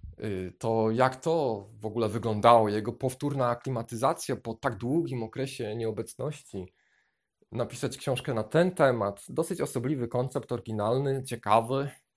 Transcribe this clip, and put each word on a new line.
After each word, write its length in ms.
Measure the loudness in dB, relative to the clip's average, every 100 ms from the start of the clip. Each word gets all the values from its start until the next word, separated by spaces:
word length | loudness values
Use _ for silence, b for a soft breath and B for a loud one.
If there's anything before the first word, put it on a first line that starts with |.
| -12 -10
Y, 280 | -6 -6 -6 -4
to 320 | 0 2 2
jak 260 | 4 2 2
to 500 | 0 0 0 -2 -8 -12
w 60 | -6
ogóle 220 | -2 0
wyglądało, 600 | 0 -2 4 8 8 8
jego 240 | 2 -2
powtórna 560 | -4 -4 -2 -2 0 0
aklimatyzacja 880 | 0 -4 -6 -6 0 0 0 -2 -4
po 180 | -6
tak 220 | -4 -4 -2
długim 460 | 0 0 0 -4
okresie 520 | -6 -6 -6 -6 -6 -4
nieobecności. 960 | -2 -4 -6 -8 -8 -8 -12 -12 -12 _ _ _ _ _ _ _ _
Napisać 440 | -6 -6 -4 -6 -4
książkę 380 | -4 -2 -2
na 100 | -2
ten 300 | 0 2 2
temat, 500 | 4 4 4 0 -4 -6
dosyć 320 | -4 -2 -2
osobliwy 480 | -4 -2 -2 -2 -2
koncept, 440 | -2 -2 -4 -4
oryginalny, 720 | -6 -4 -2 0 2 0 -2
ciekawy, 680 | -4 -4 4 4 4 0 -2 -8 _